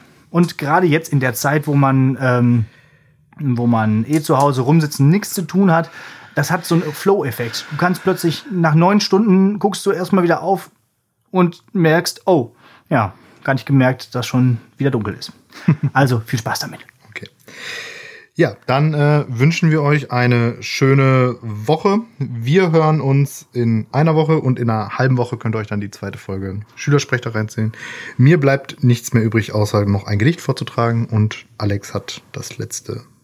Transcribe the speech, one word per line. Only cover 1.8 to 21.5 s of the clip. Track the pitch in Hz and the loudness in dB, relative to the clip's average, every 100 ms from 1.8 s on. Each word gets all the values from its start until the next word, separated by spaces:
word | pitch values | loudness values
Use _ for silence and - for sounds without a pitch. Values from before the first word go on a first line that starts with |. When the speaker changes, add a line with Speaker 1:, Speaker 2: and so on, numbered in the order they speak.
| 135 135 131 127 | 2 2 0 0
Speaker 1:
ähm, | 131 123 120 120 107 _ _ _ _ _ _ - | 0 2 2 2 -2 _ _ _ _ _ _ -8
wo | 143 120 120 | -4 -2 0
man | 113 110 107 113 | 2 2 0 0
eh | 156 | -2
zu | 151 135 | 0 2
Hause | 143 131 | 2 2
rumsitzt | 123 165 151 - | 2 2 2 2
und | 139 | 4
nichts | 196 - | 4 0
zu | - | -8
tun | 165 185 196 | -4 0 2
hat, | 165 160 - - - - | 2 0 -8 -20 -20 -10
das | - 147 | -4 -2
hat | 180 - | -2 0
so | 170 | 0
einen | |
Flow-Effekt. | 147 147 202 196 139 113 117 - - | 0 -4 0 0 0 -6 -8 -8 -10
Du | 147 | -2
kannst | 175 180 | -2 0
plötzlich | 190 180 170 147 294 | -2 -2 -2 -4 -6
nach | 185 165 | 0 2
neun | 156 175 208 | 4 4 2
Stunden | - 190 226 185 190 208 | 2 2 4 4 2 0
guckst | 196 185 196 | -4 -2 -4
du | |
erstmal | 165 180 190 | -2 0 0
wieder | 175 156 | 2 0
auf | 170 190 - _ _ _ _ _ _ | 0 -4 -4 _ _ _ _ _ _
und | 185 180 - _ | 0 0 -2 _
merkst, | 196 160 165 170 - - | 0 2 2 0 -6 0
oh, | 170 113 _ - - - | 0 0 _ -20 -18 -2
ja, | 139 98 - - _ | 0 0 -6 -20 _
gar | - | -4
nicht | 135 - | -4 0
gemerkt, | 135 127 127 - 123 | 2 2 0 -6 -8
dass | 117 | -4
schon | 127 127 117 - - | 0 0 0 -6 -4
wieder | 139 | -2
dunkel | 123 101 | -2 -4
ist. | - - - _ - - | -8 -14 -20 _ -8 -2
Speaker 2:
<laughs> | 147 143 | 0 0
Speaker 1:
Also | 139 135 120 110 | 2 2 2 -2
viel | 117 | -6
Spaß | - - | -4 -8
damit. | 123 - - _ _ | -8 -14 -20 _ _
Speaker 2:
Okay. | - - _ _ - - - - - - - - - | -18 -18 _ _ -20 -16 -14 -14 -18 -20 -20 -8 0
Ja, | 147 - - | 0 0 -2
dann, | 131 156 | 0 2
äh, | 147 147 147 131 | 2 2 2 0
wünschen | 117 143 165 165 | 0 2 2 2
wir | 156 | 2
euch | 143 147 135 | 2 0 0
eine | 123 123 120 117 113 | 0 2 2 0 -4
schöne | - - 135 139 135 131 127 117 | -8 0 2 4 4 4 2 -2
Woche. | 117 | -10